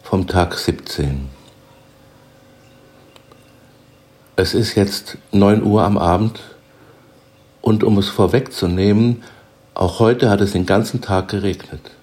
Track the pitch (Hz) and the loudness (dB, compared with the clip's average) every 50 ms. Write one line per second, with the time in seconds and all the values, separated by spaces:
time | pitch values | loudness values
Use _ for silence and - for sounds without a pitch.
0 | _ - - 98 90 - - 92 87 87 - - - - - - - - - - | _ -4 -4 -4 -2 -2 0 -2 -2 -2 -4 -6 -4 -6 -6 -6 -10 -12 -6 -4
1 | 71 69 69 67 67 67 65 - - - _ _ _ _ - _ _ _ _ _ | -4 -4 -4 -6 -8 -10 -14 -20 -20 -20 _ _ _ _ -20 _ _ _ _ _
2 | _ _ _ _ _ _ _ _ _ _ _ _ _ _ _ _ _ - _ - | _ _ _ _ _ _ _ _ _ _ _ _ _ _ _ _ _ -20 _ -20
3 | _ - _ - _ _ - _ _ _ _ _ _ _ _ _ _ _ _ _ | _ -20 _ -20 _ _ -20 _ _ _ _ _ _ _ _ _ _ _ _ _
4 | _ _ _ _ _ _ _ - 92 - - 120 113 - - 110 98 98 - - | _ _ _ _ _ _ _ -4 -2 0 0 -2 -2 0 0 0 0 0 -2 -10
5 | - - - - _ _ - 98 101 101 104 107 - 107 104 107 90 101 101 - | -12 -14 -18 -20 _ _ 2 4 4 4 4 2 2 2 2 2 2 2 0 0
6 | 85 85 87 92 110 110 110 - - - - - _ _ _ - - - - - | 2 0 0 0 0 -2 -4 -8 -20 -20 -20 -20 _ _ _ -20 -20 -20 -20 -20
7 | _ _ _ _ _ _ _ _ _ _ _ _ - 117 107 104 - 113 104 101 | _ _ _ _ _ _ _ _ _ _ _ _ 0 2 2 2 4 2 2 2
8 | 98 - - - 101 90 - 95 - - - - 95 87 87 92 95 104 104 107 | 0 -2 0 0 2 2 2 0 -2 -4 -6 -4 -2 -2 0 2 2 2 4 4
9 | 113 120 120 117 - - - - - _ _ _ _ _ _ - 92 87 - - | 2 2 0 -2 -8 -20 -20 -20 -20 _ _ _ _ _ _ -2 -2 -2 2 2
10 | 113 110 120 - - 110 101 98 104 95 - 90 92 90 98 101 107 - - 117 | 4 4 4 4 2 2 4 2 0 0 0 -2 0 2 2 0 0 -2 -6 -8
11 | - - 98 92 92 - - 98 101 98 87 - - - - - _ - - _ | -4 -2 -2 -2 -2 -4 -6 -4 -4 -4 -6 -6 -12 -18 -18 -18 _ -20 -20 _